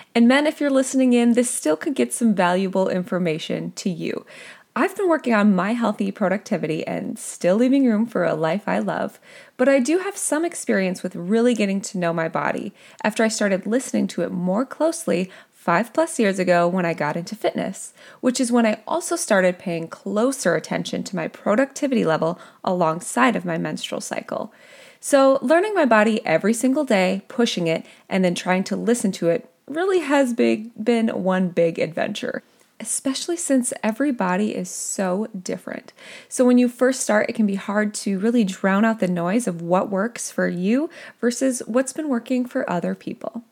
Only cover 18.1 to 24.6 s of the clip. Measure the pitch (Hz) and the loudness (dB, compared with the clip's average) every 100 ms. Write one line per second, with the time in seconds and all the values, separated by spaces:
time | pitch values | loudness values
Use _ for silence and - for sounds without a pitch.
18.1 | - 254 247 247 240 226 214 - 320 349 | -4 -2 0 0 2 2 0 -4 -4 -2
19.1 | 339 - 196 185 180 - 170 165 - 196 | -4 2 4 4 0 -6 -6 -8 -10 -6
20.1 | 202 247 269 185 160 - 175 175 - 185 | 0 0 0 0 0 -2 -6 -4 -6 -6
21.1 | 180 160 - - 208 277 - 285 240 160 | -6 -6 -6 0 2 0 -2 0 2 2
22.1 | 156 160 175 - _ - 180 165 165 - | 2 0 -4 -12 _ -2 2 2 0 -4
23.1 | - 254 196 175 165 175 - - - - | 0 2 2 -4 -4 -4 -6 -6 -8 -6
24.1 | - - - - - | -8 -6 -8 -8 -14